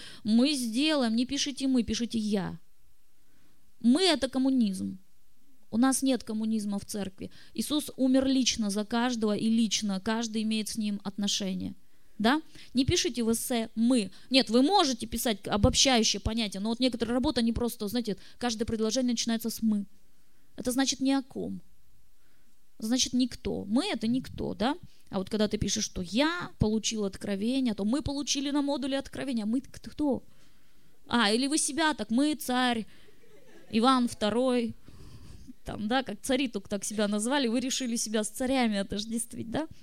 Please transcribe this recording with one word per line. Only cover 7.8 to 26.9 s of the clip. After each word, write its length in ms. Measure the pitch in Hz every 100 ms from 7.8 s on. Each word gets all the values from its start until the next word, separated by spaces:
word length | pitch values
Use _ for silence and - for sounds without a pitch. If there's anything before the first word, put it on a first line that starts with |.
| - -
умер 280 | 262 262 269
лично 440 | 262 240 - 208
за 160 | 196 208
каждого, 500 | 233 247 240 214 208
и 140 | 220
лично 500 | 226 226 - 214 190
каждый 440 | 208 220 233 220
имеет 260 | 220 220 208
с 80 | -
ним 240 | 208 202
отношение. 720 | 202 - 202 - 92 92 95 - - - - -
Да? 220 | 214 302 - - -
Не 120 | 240 269
пишите 380 | 349 359 240
в 80 | 226
эссе 380 | 226 - 240 226 -
«мы». 360 | 233 254 190 - -
Нет, 200 | 262 233
вы 120 | 226
можете 440 | 277 403 302 247 -
писать 420 | 226 247 208 -
обобщающее 720 | 202 202 247 269 247 220 202
понятие, 420 | 220 226 214 190
но 80 | 208
вот 100 | 233
некоторые 340 | 254 240 220
работы, 280 | 247 269 302
они 120 | 226
просто, 340 | 220 240 - 208
знаете, 300 | 233 233 185 - -
каждое 260 | 240 220 226
предложение 460 | 220 220 240 247
начинается 380 | 233 - 226 226
с 120 | -
«мы». 240 | 220 208 202 - - - - - - -
Это 160 | -
значит 280 | 247 262 -
ни 120 | 262
о 100 | 277
ком. 400 | 262 208 180 190 - - - - - - - - - - - -
Значит, 340 | 220 254 -
никто. 520 | 247 254 - 202 160 196
«Мы» — 200 | 226 381
это 140 | 277 226
никто, 480 | 254 254 - - 175
да? 220 | 220 339 - - -
А 100 | 190
вот 100 | 190
когда 180 | 214 208
ты 100 | 208
пишешь, 260 | 208 214
что 180 | 202 -
«я 480 | 175 202 302 349 359 -
получил 460 | 214 220 -